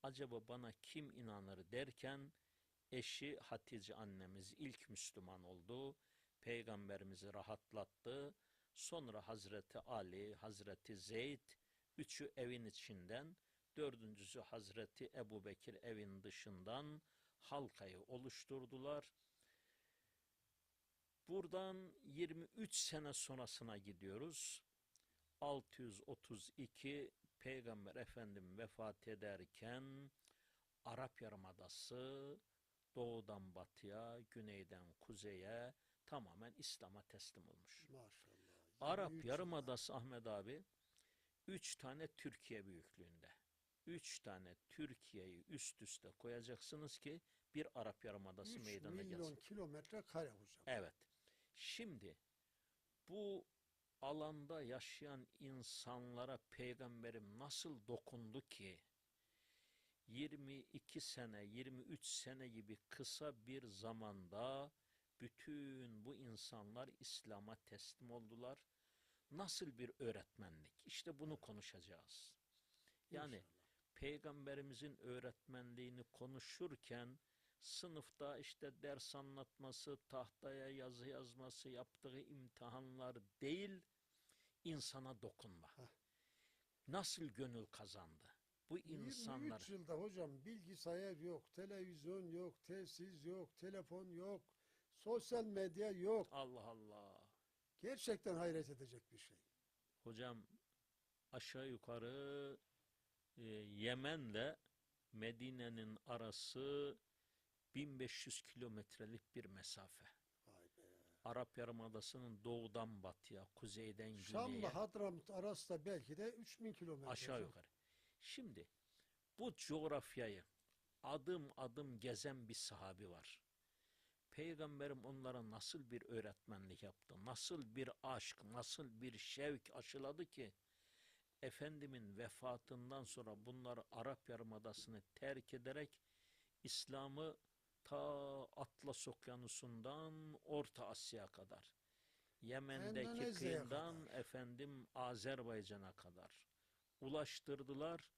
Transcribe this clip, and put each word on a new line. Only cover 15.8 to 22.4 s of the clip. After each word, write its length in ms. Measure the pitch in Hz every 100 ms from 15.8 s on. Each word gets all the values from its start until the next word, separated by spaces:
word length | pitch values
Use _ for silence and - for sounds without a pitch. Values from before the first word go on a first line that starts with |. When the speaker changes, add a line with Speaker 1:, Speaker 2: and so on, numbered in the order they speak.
| 120 110 104 98
Speaker 1:
dışından 800 | 101 - 110 95 92 123 147 151 _ - - _
halkayı 680 | - 143 127 - 98 92
oluşturdular. 1000 | 101 127 131 - - 135 123 131 139 147 - _ _ _ - - _ _ _ _ _ _ _ _ _ _ _ _ _ _ _ _ -
Buradan 640 | 185 175 185 190 185 185 135
yirmi 400 | - 139 170 160